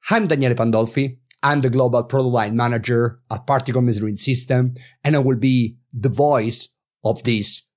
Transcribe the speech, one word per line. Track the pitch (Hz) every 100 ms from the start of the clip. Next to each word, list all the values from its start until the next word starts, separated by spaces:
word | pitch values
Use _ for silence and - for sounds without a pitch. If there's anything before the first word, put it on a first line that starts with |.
| -
I'm | 226 202
Daniele | 147 131
Pandolfi. | 120 117 110 113 - 135 127 _ _
I'm | 143 147
the | 131
Global | 127 127 120
Product | 123 139 131
Line | 120 104 113
Manager | 120 117 - 120 117 - _
at | 110 -
Particle | 139 131 123
Measuring | 123 104 107 101
System, | - 127 - 127 127 123 - _
and | 143 151
I |
will | 135 123
be | 131 127 113 - _
the | 123 123
voice | 104 147 139 120 113 - _ _ _
of | 107 107
this | - 113 101 - _